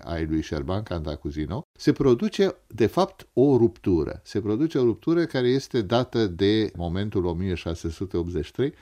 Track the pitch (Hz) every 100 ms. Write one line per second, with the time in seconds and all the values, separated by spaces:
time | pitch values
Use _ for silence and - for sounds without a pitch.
0 | - 82 80 80 - 78 71 95 110 85
1 | 78 73 76 73 73 107 - _ - 143
2 | 139 120 214 - 190 - _ 107 107 -
3 | 190 - - - 143 127 117 - 101 85
4 | 67 - - 104 101 110 160 147 120 104
5 | - 170 165 135 123 131 - 123 95 117
6 | 123 117 107 87 98 110 107 85 85 90
7 | 107 104 87 85 95 87 85 82 82 78
8 | 95 87 85 87 - - 139 -